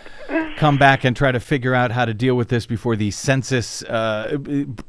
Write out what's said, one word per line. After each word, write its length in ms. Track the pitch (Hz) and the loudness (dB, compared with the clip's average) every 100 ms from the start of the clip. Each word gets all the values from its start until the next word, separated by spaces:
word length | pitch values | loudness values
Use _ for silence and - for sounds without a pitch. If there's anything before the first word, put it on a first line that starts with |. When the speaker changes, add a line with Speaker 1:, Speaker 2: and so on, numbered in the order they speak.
| - - - | -6 -16 -6
Speaker 1:
<laughs> 300 | 302 320 - | -4 -4 0
Speaker 2:
come 200 | 151 139 | 2 6
back 260 | 139 135 | 6 6
and 120 | 131 117 | 2 2
try 160 | 139 | 0
to 80 | 127 | 0
figure 360 | - 147 123 127 | -2 -2 2 2
out 160 | 123 | 2
how 140 | 120 117 | 0 0
to 80 | |
deal 220 | 107 127 123 | 0 2 2
with 120 | 117 | 2
this 180 | 120 - | -2 -2
before 300 | 117 117 110 | -4 0 0
the 160 | 104 | 0
census, 720 | - - 135 - 131 - - | -2 0 0 2 -2 -2 -8
uh, 540 | - 113 110 107 113 147 139 143 143 110 | -4 -2 0 -2 -4 -6 -4 -4 -4 -8